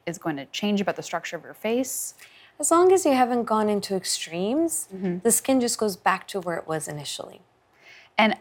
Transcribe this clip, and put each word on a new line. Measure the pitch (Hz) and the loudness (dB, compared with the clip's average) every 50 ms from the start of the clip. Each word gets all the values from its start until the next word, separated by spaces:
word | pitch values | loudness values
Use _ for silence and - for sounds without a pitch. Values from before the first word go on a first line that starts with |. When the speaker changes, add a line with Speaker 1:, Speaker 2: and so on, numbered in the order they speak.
| - | -10
Speaker 1:
is | 175 165 - | -10 -8 -6
going | - 170 151 | -6 -6 -6
to | 139 135 - | -6 -8 -10
change | - - - 208 208 196 | -8 -4 -2 0 0 0
about | 202 180 165 - | 0 -2 -2 -4
the | 151 | -6
structure | - - 170 - - - | -8 -8 -8 -8 -8 -12
of | 165 156 | -12 -12
your | 127 151 | -14 -14
face? | - - 214 226 247 262 254 - - - - - - - - - - - - _ - | -8 -4 -2 -2 -2 -2 -4 -6 -8 -10 -10 -12 -16 -20 -20 -20 -20 -20 -20 _ -4
Speaker 2:
As | 302 - | 0 4
long | 330 339 359 370 | 6 6 8 8
as | 381 370 370 | 6 6 6
you | 311 269 | 4 4
haven't | 254 254 233 247 240 226 | 4 4 4 2 0 0
gone | 233 220 214 214 214 | 2 2 2 2 2
into | 208 202 196 - 196 | 0 0 -2 -2 -4
extremes, | 190 180 - - - - 160 160 170 185 208 247 311 339 330 - - - - 190 | -4 -2 -2 -4 -4 -4 -6 -4 -4 -2 0 0 0 0 0 -2 -4 -8 -8 -8
Speaker 1:
Mm-hmm. | 190 190 185 175 180 - | -4 -2 -2 -2 0 2
Speaker 2:
the | 233 | 2
skin | 220 - - - 269 262 | 2 2 2 2 2 2
just | 240 240 233 - | 2 0 0 0
goes | 220 214 185 | -2 -2 -2
back | - - 190 185 185 - - | -2 0 0 0 0 -2 -6
to | - 202 | -8 -6
where | 170 175 165 - | -4 -4 -6 -6
it | - - | -4 -4
was | 160 156 156 - | -6 -4 -4 -6
initially. | 151 147 143 - - - - - - - _ _ _ _ _ _ _ _ - - - - - _ - - | -8 -8 -8 -10 -10 -10 -10 -12 -14 -20 _ _ _ _ _ _ _ _ -20 -20 -20 -20 -20 _ 0 2
Speaker 1:
And | 214 214 - - | 2 2 2 4